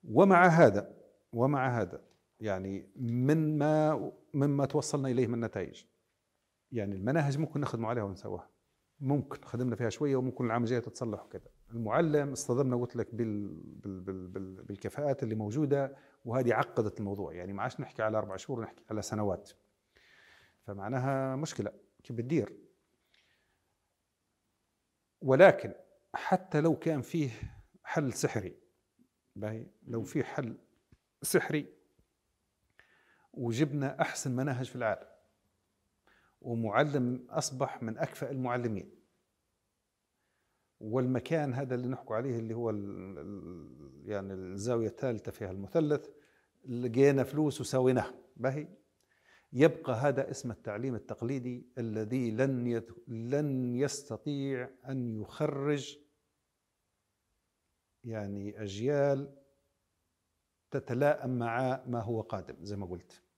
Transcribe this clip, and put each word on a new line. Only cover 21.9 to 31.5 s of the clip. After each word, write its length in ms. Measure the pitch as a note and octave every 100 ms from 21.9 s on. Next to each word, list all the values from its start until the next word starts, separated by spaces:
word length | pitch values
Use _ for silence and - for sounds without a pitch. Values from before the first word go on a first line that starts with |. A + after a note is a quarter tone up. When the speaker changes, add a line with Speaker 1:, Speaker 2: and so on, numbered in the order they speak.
| _
Speaker 1:
كيف 140 | - A#2
بتدير؟ 360 | A#2+ D#3 G2+ - - _ _ _ _ _ _ _ _ _ _ _ _ _ _ _ _ _ _ _ _ _ _ _ _ _
ولكن 500 | C#3 C3+ F#3 - G#2 - - _ _
حتى 460 | - - F#3 - D3+
لو 160 | D#3+ D3
كان 260 | D#3+ D3+
فيه 280 | A#2 E3+ C#3 A2 - - - _
حل 280 | - E3 C#3
سحري، 420 | - D3 A2 F#2 - _ _ _ _ _ _ _ -
باهي، 300 | G#2+ A2 - _ C3+
لو 120 | A#2
Speaker 2:
مم. 60 |
Speaker 1:
في 200 | C#3 D3+
حل 320 | - - A#2+ G#2+ _ _ _ _ _ _
سحري 440 | - F#3+ -